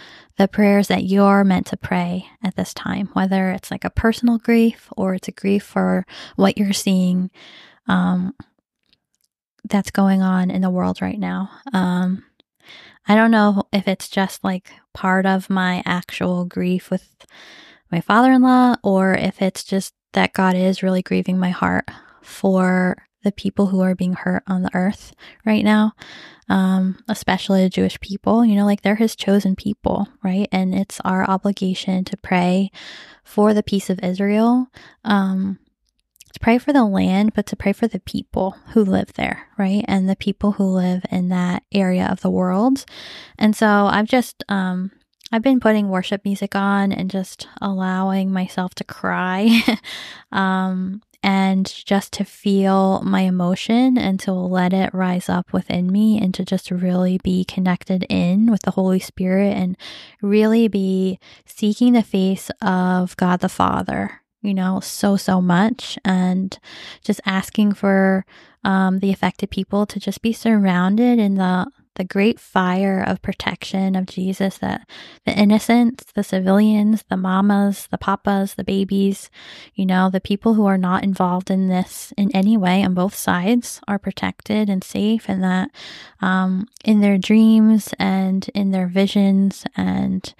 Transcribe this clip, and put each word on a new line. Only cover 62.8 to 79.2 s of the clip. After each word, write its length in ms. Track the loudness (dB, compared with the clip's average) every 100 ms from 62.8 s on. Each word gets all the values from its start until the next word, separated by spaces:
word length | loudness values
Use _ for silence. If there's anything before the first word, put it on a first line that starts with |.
| 0 0 -2 -2
God 240 | 0 0
the 80 | -2
Father, 720 | 0 0 0 -4 -4 -6 -10 _ _
you 120 | -4
know, 260 | -2 -2 -2
so, 360 | -6 -2 0 0
so 260 | 0 0
much, 580 | 2 4 2 0 -8 -6
and 540 | -2 0 0 0 -4 -8 -18 -20 -20 -8
just 180 | -6 -4 -2
asking 480 | -4 -2 0 0
for, 520 | 2 2 2 2 0 -4 -14 -20 _
um, 360 | -2 0 0 0
the 120 | -2
affected 380 | 0 -2 -4 -8
people 360 | -8 -4 -2 -4
to 120 | -6
just 220 | -8 -6
be 120 | -4
surrounded 840 | -2 0 2 2 2 2 2 2 4
in 160 | 2 0
the, 320 | 0 0 -4 -10 _ -10
the 80 | -6
great 340 | 0 0 0
fire 640 | -4 -2 0 0 0 0 -2
of 160 | -4
protection 720 | -6 -8 -8 -8 -6 -4 -2 -2
of 100 | -4
Jesus, 520 | -6 -6 -4 -4 -4
that 280 | -6 -6 -10 -20 -20 -10 -4
the 120 | 2
innocents, 680 | 4 4 4 2 2 -2 -8
the 100 | -8
civilians, 800 | -4 -2 2 4 4 4 2 0 -2
the 80 | -4
mamas, 720 | 0 2 2 2 2 -2 -6
the 60 | -6
papas, 560 | -2 -2 0 0 -2
the 100 | -4
babies, 680 | -4 -2 0 0 0 -2